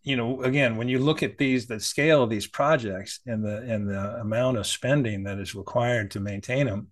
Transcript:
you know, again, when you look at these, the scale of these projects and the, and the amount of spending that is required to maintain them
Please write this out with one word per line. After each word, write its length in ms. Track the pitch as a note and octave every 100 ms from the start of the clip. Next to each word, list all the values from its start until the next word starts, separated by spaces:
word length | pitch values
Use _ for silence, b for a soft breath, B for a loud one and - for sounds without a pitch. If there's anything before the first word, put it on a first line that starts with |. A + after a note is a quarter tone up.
you 140 | C#3+ C3
know, 260 | A#2 B2+
again, 340 | B2+ C#3 B2+ A2
when 120 | B2
you 100 | B2+
look 240 | C#3 D#3
at 160 | C3 -
these, 280 | C#3 B2+ A#2
the 140 | A2
scale 420 | - - D3 D3+
of 80 | A#2
these 160 | A2 F2+
projects 760 | - C#3+ D#3 A2 F#2 G2 - B2
and 180 | A2
the, 140 | G#2+ G#2+
and 260 | A#2+ A2 G2+
the 280 | G2 G2+ A#2
amount 380 | G#2+ A2 B2+ A#2+
of 80 | F#2+
spending 580 | - B2 D3 A#2 G2+
that 140 | G2 G2
is 160 | G2
required 560 | G2 F#2+ A#2+ A#2+ A#2+ G2+
to 80 | G#2
maintain 460 | G2+ G2+ - B2+ C#3
them 220 | G2+ -